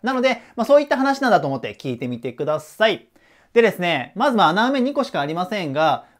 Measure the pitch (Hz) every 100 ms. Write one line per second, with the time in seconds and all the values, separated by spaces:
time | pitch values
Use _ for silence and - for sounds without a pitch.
0 | 226 254 247 226 - - 226 285 294 262
1 | 269 269 254 202 143 135 113 - 135 120
2 | 127 120 131 117 147 156 - - 220 175
3 | - _ _ _ _ 233 220 185 175 147
4 | 120 185 285 226 160 180 247 277 254 285
5 | - 165 143 165 180 214 160 135 156 127
6 | -